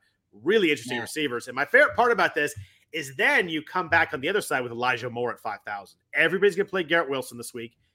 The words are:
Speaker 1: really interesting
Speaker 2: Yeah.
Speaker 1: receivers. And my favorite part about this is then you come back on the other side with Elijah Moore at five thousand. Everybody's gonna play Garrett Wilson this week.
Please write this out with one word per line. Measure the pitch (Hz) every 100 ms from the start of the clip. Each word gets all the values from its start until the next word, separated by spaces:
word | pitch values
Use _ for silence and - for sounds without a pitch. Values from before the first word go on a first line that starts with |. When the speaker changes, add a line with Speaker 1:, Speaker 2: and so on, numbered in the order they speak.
| _ _ _
Speaker 1:
really | 104 127 220 170
interesting | 139 120 123
Speaker 2:
Yeah. |
Speaker 1:
receivers. | 110 156 147 120 131
And |
my | 123 143
favorite | 247 294
part | - 240
about | 208 165
this | 160 147 104 95 _ _
is | 160 135 135
then | 247 277 180
you | 156
come | - 185 165
back | 170 160
on | 147
the | 143
other | 196
side | - 135
with | 120
Elijah | 117 123 123 123
Moore | 117 120
at | 107
five | 113 101 -
thousand. | 104 90 _ _
Everybody's | 139 160 185 196 175
gonna | 196
play | 190
Garrett | 151 170 139
Wilson | 135 127 120
this | 113
week. | 117 117 _ _